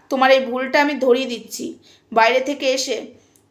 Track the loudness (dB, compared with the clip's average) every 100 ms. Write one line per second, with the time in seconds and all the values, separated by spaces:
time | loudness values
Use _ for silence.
0 | -8 0 4 4 2 -4 -2 0 0 0
1 | 2 2 0 -8 -12 -12 -12 -14 _ _
2 | _ 2 2 2 -2 -4 -2 -2 -4 -8
3 | -10 -18 _ _ _